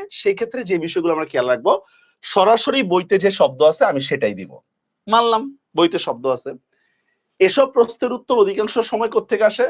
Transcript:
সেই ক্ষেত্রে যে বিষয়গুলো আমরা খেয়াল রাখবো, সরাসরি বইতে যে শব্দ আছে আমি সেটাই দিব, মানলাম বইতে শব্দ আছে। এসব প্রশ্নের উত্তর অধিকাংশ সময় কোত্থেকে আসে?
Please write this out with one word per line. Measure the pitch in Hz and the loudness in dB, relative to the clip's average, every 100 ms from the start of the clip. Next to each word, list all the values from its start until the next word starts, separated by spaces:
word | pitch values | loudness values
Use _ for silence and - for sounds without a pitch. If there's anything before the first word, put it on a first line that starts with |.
| 403 | -12
সেই | - 202 | -6 -4
ক্ষেত্রে | 196 - 247 | -4 -6 -8
যে | 180 175 | -4 -4
বিষয়গুলো | 165 180 170 | -2 -2 -2
আমরা | 160 151 | -2 -4
খেয়াল | 135 123 | -2 -2
রাখবো, | 120 156 - - _ _ _ | 0 0 0 -4 _ _ _
সরাসরি | - 196 196 226 285 269 | -4 2 4 4 0 -2
বইতে | 190 185 175 196 | 0 -2 0 0
যে | 196 | 0
শব্দ | 190 143 135 | 2 0 4
আছে | 156 156 160 | 2 4 0
আমি | 143 | 0
সেটাই | 135 139 107 | -4 -4 -4
দিব, | 98 90 - _ _ _ _ 202 | -4 -12 -18 _ _ _ _ 0
মানলাম | 233 233 220 277 - _ - | 2 2 0 -4 -14 _ 0
বইতে | 170 170 | 0 0
শব্দ | 156 120 131 | -6 -4 -4
আছে। | 123 135 - _ _ _ _ _ _ _ - | -4 -6 -16 _ _ _ _ _ _ _ 0
এসব | 185 277 269 | 2 4 2
প্রশ্নের | 269 240 - 247 | 2 0 -2 -6
উত্তর | 247 - 240 | -6 -2 2
অধিকাংশ | 196 196 214 233 | 2 0 -2 -4
সময় | 226 214 220 | -4 -4 -2
কোত্থেকে | 254 - 208 | -2 -2 0
আসে? | 214 214 | 0 2